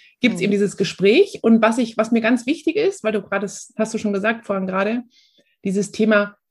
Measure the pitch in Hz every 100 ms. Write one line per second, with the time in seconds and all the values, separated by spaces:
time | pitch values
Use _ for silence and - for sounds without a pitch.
0 | _ _ 240 175 202 202 202 - 175 -
1 | 196 285 403 - 226 226 220 233 226 -
2 | 220 233 220 247 254 330 320 311 381 -
3 | 214 214 - 196 196 - - - 214 220
4 | 208 196 214 226 - 196 190 190 208 240
5 | - _ _ _ _ _ 202 196 - -
6 | 214 208 202 - _